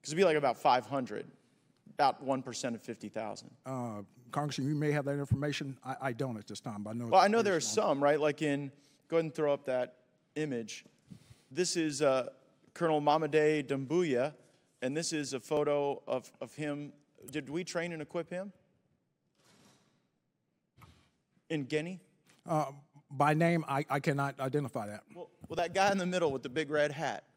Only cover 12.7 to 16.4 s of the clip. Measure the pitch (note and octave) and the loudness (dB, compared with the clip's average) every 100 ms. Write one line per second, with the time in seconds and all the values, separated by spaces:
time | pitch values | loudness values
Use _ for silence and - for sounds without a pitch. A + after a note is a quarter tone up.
12.7 | - E3+ D3+ D3 D3+ D#3 D3+ D3+ D#3 B2+ | -2 0 2 4 4 4 4 4 2 0
13.7 | C#3 C3 E3 F3 B2 C#3 D3+ _ _ _ | -4 0 0 2 2 0 -4 _ _ _
14.7 | _ B2+ D3 E3 D#3+ C#3 C3 - D3+ D3 | _ -4 -4 -4 -4 -4 -6 -2 0 2
15.7 | D3 C#3+ C#3 - B2+ - _ | 2 0 -4 -4 -4 -4 _